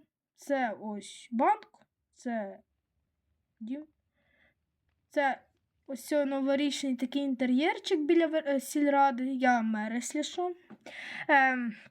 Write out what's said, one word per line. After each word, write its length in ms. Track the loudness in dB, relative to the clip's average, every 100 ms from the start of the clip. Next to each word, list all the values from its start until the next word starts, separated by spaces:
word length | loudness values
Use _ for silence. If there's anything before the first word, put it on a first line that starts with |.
| _ _ _ _
Це 400 | -4 -2 -2 -4
ось 460 | -10 -10 -12 -18 -6
банк, 540 | 2 2 2 -4 _ _ _ _ _
це 440 | -8 -6 -6 -12 _ _ _ _ _ _ _ _ _ -14
дім. 260 | -10 -10 -12 _ _ _ _ _ _ _ _ _ _ _ _
Це 320 | -2 0 -2 _ _ _ _ -12
ось 180 | -12 -2
цей 200 | 0 0
новорічний 680 | 0 0 0 0 -2 -4 -2
такий 260 | -2 -2
інтер'єрчик 800 | -2 -2 2 2 2 0 0 0
біля 280 | 4 4 4
вер-, 200 | 0 0
е, 120 | -2
сільради. 680 | -2 0 4 4 4 2 -4
Я 360 | 0 2 4
мер, 320 | 2 -2 -4
якщо 300 | -6 -4 -4
що. 320 | -4 -4 -6 -6 -16 -20 -18 -16 -12 -6 4
Ем, 480 | 6 6 2 -4 -8 -14